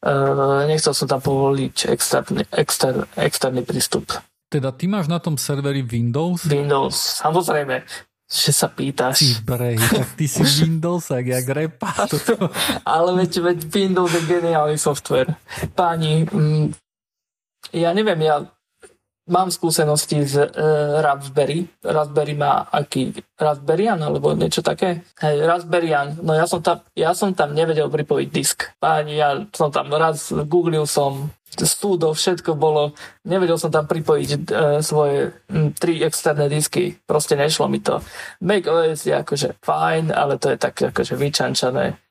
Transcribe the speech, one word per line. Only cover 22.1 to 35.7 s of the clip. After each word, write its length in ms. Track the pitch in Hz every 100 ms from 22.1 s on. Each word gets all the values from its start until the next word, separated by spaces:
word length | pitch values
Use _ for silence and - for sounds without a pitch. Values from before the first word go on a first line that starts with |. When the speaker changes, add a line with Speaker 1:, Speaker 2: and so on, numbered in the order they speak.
| 147 147
Speaker 1:
má 320 | 147 143 139 -
aký? 480 | 151 143 135 127 - - -
Raspberryan 640 | 156 147 143 160 220 180
alebo 320 | 151 147 147
niečo 320 | 151 160 - 160
také? 400 | - 190 165 - -
Hej, 240 | 156 147 160
Raspberryan. 720 | 175 165 175 165 143 143 156
No 160 | 156
ja 160 | 156 170
som 160 | 175 180
tam, 160 | 170 - -
ja 160 | 160
som 160 | 180 202 185
tam 160 | 147
nevedel 400 | 147 165 156 143
pripojiť 340 | 147 147 139 139
disk. 400 | 151 139 - - -
Páni, 400 | 156 156 151 151
ja 160 | 147 135 107
som 160 | - 151
tam 240 | 143 139
raz 400 | 151 160 151 -
googlil 560 | 139 147 175 165 156 147
som, 400 | - 139 135 147 - -
sudo, 560 | - 160 - 202 180 160
všetko 480 | 156 - 175 - 151
bolo. 400 | 156 151 147 - - -
Nevedel 400 | - 185 180 165
som 80 | 160
tam 160 | 156 151
pripojiť, 440 | 165 156 151 139
e, 60 | 143 - 110 151 147
svoje, 480 | 156 151 147 139 - - -
mm, 320 | 196 151